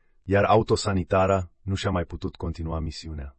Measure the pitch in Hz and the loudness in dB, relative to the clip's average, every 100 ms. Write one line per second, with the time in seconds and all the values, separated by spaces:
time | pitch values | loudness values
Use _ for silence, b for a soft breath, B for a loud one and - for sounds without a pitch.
0 | _ _ - 101 - 107 - 110 - 95 | _ _ 0 2 6 4 4 0 0 -2
1 | 82 95 95 98 90 _ - 95 101 92 | 2 2 4 2 0 _ -6 -4 -2 -2
2 | 85 87 92 - 90 78 80 80 78 - | -4 -8 -10 -8 -8 -6 -6 -6 -6 -8
3 | 80 76 69 | -12 -12 -12